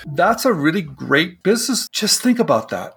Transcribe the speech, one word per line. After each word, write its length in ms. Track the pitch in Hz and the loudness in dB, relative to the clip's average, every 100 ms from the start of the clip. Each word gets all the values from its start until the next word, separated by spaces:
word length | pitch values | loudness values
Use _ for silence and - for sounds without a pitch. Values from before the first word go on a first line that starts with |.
| - | -8
that's 320 | 143 185 233 262 | 0 2 2 0
a 60 | |
really 260 | 185 147 185 | 2 0 0
great 600 | 156 131 127 139 180 - | -6 -10 0 0 0 -2
business. 460 | 185 226 - 240 - | 0 0 0 -4 -4
Just 300 | - 214 - | -4 -2 0
think 160 | 254 240 | 2 2
about 320 | 196 117 - | 2 2 0
that. 240 | 90 92 | -8 -8